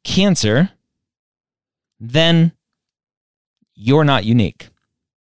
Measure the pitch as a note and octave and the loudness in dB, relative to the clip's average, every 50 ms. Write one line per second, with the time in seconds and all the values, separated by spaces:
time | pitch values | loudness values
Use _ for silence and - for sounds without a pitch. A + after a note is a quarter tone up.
0 | - - - F#3 G3 G3+ F3 - - G#2 A2 C3 F3+ G3 _ _ _ _ _ _ | -12 -6 -4 -2 0 0 0 0 -2 0 0 0 -2 -2 _ _ _ _ _ _
1 | _ _ _ _ _ _ _ _ _ _ _ _ _ _ _ _ _ _ _ - | _ _ _ _ _ _ _ _ _ _ _ _ _ _ _ _ _ _ _ -20
2 | A2 A#2 B2 D#3 E3 E3 E3 E3 E3 E3 - _ _ _ _ _ _ _ _ _ | -12 -4 -2 0 0 2 2 2 2 0 -2 _ _ _ _ _ _ _ _ _
3 | _ _ _ _ _ _ _ _ _ _ _ _ _ _ _ - G2+ A2+ C#3 D#3 | _ _ _ _ _ _ _ _ _ _ _ _ _ _ _ -8 -2 0 2 2
4 | D#3 C#3+ C#3 A2+ F#2+ A2 A#2 A#2+ G2+ D#2 - - - - _ _ _ _ _ _ | 2 2 0 0 0 0 0 0 0 -2 -6 -12 -20 -20 _ _ _ _ _ _
5 | _ _ _ _ | _ _ _ _